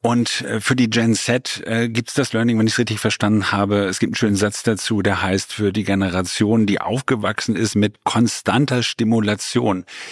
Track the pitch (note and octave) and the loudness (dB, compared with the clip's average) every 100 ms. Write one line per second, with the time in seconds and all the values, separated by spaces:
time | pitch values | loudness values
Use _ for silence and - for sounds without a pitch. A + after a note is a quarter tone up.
0 | A#2 A#2+ A2+ - B2 A2 - B2+ A2+ A#2 | 0 2 2 -2 -4 -4 0 2 2 4
1 | A2+ G#2+ - B2 - - - A2 A#2 A2+ | 2 2 0 -2 -2 -8 -4 -2 0 -2
2 | A2+ - B2+ A2 A#2 A2 A2 A2+ A2+ G#2+ | -4 -2 0 2 2 4 2 2 -2 0
3 | A2 - G#2 G#2+ F#2 G2+ G2+ G2+ G2 F#2+ | -2 0 2 2 2 0 2 2 0 0
4 | - - A2 G2+ G#2 - - G#2 - G#2+ | -2 0 0 2 0 -2 -2 -2 -2 0
5 | G2+ F2+ F#2 F#2+ - - G#2 G#2 G2 G2 | 0 0 0 -2 -4 -2 -2 -2 0 0
6 | G2 F2+ F2+ - G#2 A2+ G#2 G2 - B2 | 0 0 -2 0 2 4 2 0 -2 -4
7 | - A#2+ G2 G#2+ - F#2+ A2 G#2+ G#2 - | -2 -2 -2 -4 -4 -2 0 2 0 0
8 | - A2+ A#2+ - - A#2 D3 B2 A2+ - | -2 2 0 0 0 0 2 0 -2 -2
9 | A2 A2+ G#2 G#2 - B2 A#2 F#2 - - | 2 2 2 -2 -2 0 0 -2 -6 -16
10 | - | -16